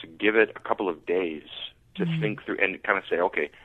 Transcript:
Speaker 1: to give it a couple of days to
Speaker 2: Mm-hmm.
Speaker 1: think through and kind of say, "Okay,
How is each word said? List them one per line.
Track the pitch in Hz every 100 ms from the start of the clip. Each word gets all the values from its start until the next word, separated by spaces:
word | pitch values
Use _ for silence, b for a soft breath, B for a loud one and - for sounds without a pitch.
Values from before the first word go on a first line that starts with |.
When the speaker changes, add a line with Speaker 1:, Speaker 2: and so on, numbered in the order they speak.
Speaker 1:
to | -
give | 80 101
it | 110 107 -
a |
couple | - 113 95
of | 78 -
days | 90 87 76 - - - - _
to | -
Speaker 2:
Mm-hmm. | 87 160
Speaker 1:
think | 107 104
through | - -
and | 95 -
kind | - 98
of | -
say, | 85
"Okay, | 95 - 73 B